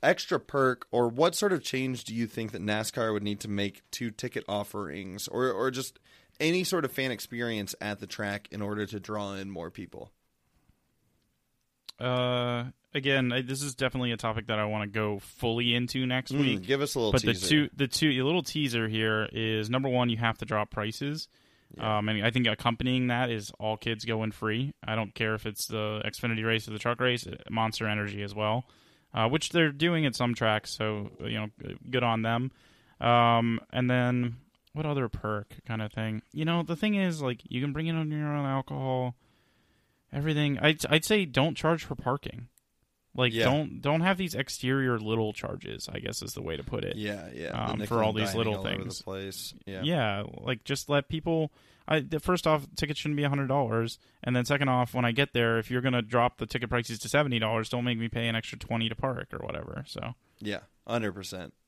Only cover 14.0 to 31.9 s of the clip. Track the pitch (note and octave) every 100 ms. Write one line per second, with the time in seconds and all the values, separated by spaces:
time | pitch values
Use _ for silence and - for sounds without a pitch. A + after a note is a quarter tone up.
14 | B2 A2+ A#2 A2 A2+ A2 G#2+ G#2+ G#2 G#2
15 | G#2+ G#2 - - A#2+ A#2 A#2+ A#2+ A#2+ C3
16 | B2+ B2+ B2+ C#3 C#3 G#2+ F#2 C3+ C#3+ C#3+
17 | A2+ B2 A2+ F#2+ F#2 D3+ D3 - C#3 -
18 | D#3 B2+ C3 F3 C#3 D3+ C#3+ A#2 A2 A2
19 | A2 A2 G#2+ - A2 A2 G#2+ B2+ C3+ B2
20 | B2 A2+ A#2 A2+ A2 A2 G#2 - G#2+ A2
21 | C#3 D3+ - _ _ _ _ - A2 G#2+
22 | G#2+ G#2+ A2 A#2+ A#2+ G#2+ A#2+ A#2 B2+ B2+
23 | B2 A#2+ B2+ A2+ G2+ - G#2+ A2 - A2
24 | A2 A2 A2 G#2+ A2 G#2+ C#3 - - A2
25 | G#2 - A2 A2 A2+ G#2 - A2 G#2+ G#2+
26 | G#2+ - A#2+ A2+ A2 A2+ A2 G#2+ A#2+ A#2+
27 | B2+ B2 - - - A2+ A2+ G#2+ A2 G#2+
28 | G#2 G2+ G2+ G#2 G#2+ A2+ - - _ _
29 | _ - A2+ D#3 - F3 D#3+ C#3+ E3 E3+
30 | D3+ A2+ B2 A#2 A2+ G#2+ - - G#2+ G#2+
31 | G#2 - - A2 G#2+ - - - -